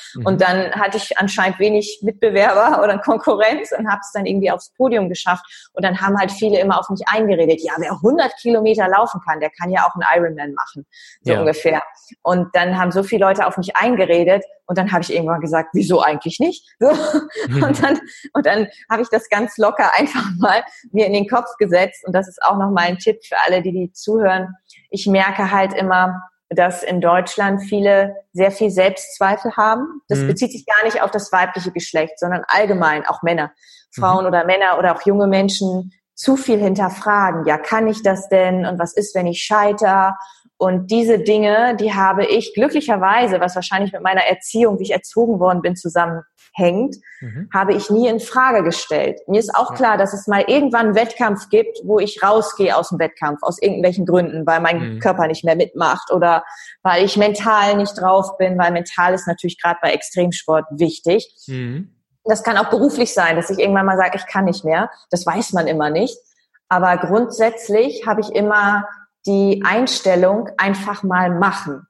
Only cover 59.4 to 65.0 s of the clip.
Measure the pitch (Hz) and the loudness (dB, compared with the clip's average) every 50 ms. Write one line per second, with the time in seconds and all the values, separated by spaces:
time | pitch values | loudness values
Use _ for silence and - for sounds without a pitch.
59.4 | - 175 - - - 175 170 - - 160 - 147 - - - 185 175 175 170 - | -4 -8 -6 -2 -2 -2 -2 0 0 -2 -2 -2 -4 -6 -2 -2 -2 -2 -2 -4
60.4 | - - 156 156 156 - 147 147 170 156 160 - - 170 180 220 - - _ _ | -2 0 0 0 0 -2 -2 0 0 0 -2 -2 -2 0 0 0 0 -4 _ _
61.4 | - - 131 127 127 120 123 151 196 - _ _ _ _ _ _ - 220 220 214 | -14 -10 -8 -8 -8 -8 -8 -10 -10 -14 _ _ _ _ _ _ -2 -2 -2 -2
62.4 | - 233 226 202 214 - - 214 233 285 - - 240 220 - 202 175 165 165 165 | 0 -2 0 0 0 0 0 2 2 2 2 0 -2 -2 0 0 2 2 0 0
63.4 | 165 - 190 185 - 202 196 196 190 196 190 190 185 175 - 190 - - - 196 | -2 -4 -2 0 0 2 2 2 2 2 2 2 0 0 -2 -6 -8 -6 -4 -2
64.4 | 196 180 170 - - 160 160 170 208 247 - - | 0 0 -2 -2 -2 -2 0 0 -2 -4 -8 -14